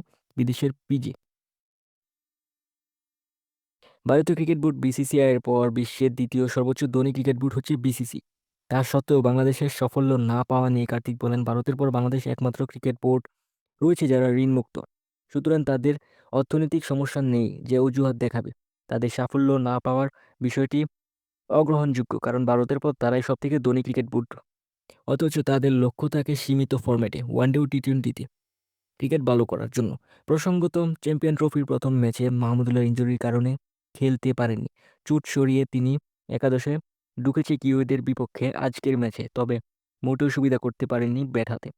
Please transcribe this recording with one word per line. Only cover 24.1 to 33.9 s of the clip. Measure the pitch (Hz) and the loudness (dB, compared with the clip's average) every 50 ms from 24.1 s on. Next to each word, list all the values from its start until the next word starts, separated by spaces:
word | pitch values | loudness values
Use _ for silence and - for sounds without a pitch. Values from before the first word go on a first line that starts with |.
বোর্ড। | - 120 120 - - - - _ _ _ _ _ _ _ _ _ _ _ _ | -2 -4 -4 -4 -8 -18 -20 _ _ _ _ _ _ _ _ _ _ _ _
অথচ | - 135 139 165 156 - 151 | -4 -2 0 0 0 0 0
তাদের | 135 147 135 135 127 139 131 | 0 0 0 2 2 2 2
লক্ষ্য | 127 123 123 - - 151 139 | 2 2 0 0 -2 -4 -2
থাকে | 147 151 139 - 147 | -2 -2 -2 -2 -4
সীমিত | 127 - - 135 135 135 - 139 | -4 -2 0 0 0 0 0 -2
ফরম্যাটে, | 127 - 131 120 120 117 104 - 123 123 | -2 0 0 0 0 0 -2 -4 -6 -8
ওয়ানডে | 120 151 - 127 135 151 147 | -4 -2 0 0 2 2 2
ও | 147 | 0
টি | 135 143 139 | 0 -2 -2
টোয়েন্টিতে | - 139 135 135 120 120 - - 131 - _ _ _ _ _ _ _ _ _ _ _ _ _ - | -2 -2 -2 -2 -2 -4 -6 -6 -10 -14 _ _ _ _ _ _ _ _ _ _ _ _ _ -8
ক্রিকেট | 139 135 160 160 | -4 -2 0 0
ভালো | 131 123 123 120 117 | 2 2 2 2 2
করার | - 90 - 113 117 | 0 -2 -6 -6 -6
জন্য।" | - 127 120 98 131 - - _ _ _ _ | -4 -2 -2 -2 -4 -8 -12 _ _ _ _
প্রসঙ্গত, | - 151 160 - 185 180 175 175 170 - 175 170 165 160 - | -2 0 0 2 0 0 2 0 0 0 0 0 -2 -2 -4
চ্যাম্পিয়ন | - 147 156 143 - 156 156 | -2 -2 -2 0 0 0 2
ট্রফির | - 156 151 - 147 139 | 2 0 0 0 0 0
প্রথম | - 131 123 - 135 131 | 0 -2 -2 0 0 2
ম্যাচে | 127 120 117 113 - 123 123 | 2 2 2 0 0 0 0
মাহমুদুল্লাহ | 123 123 123 120 120 123 123 123 123 123 120 | 0 0 0 2 2 2 2 2 2 2 2
ইনজুরির | 120 120 120 123 120 123 123 | 2 2 0 0 0 0 0
কারণে | - 120 117 120 123 127 135 - - _ _ _ _ _ | 0 0 0 0 0 0 -2 -4 -8 _ _ _ _ _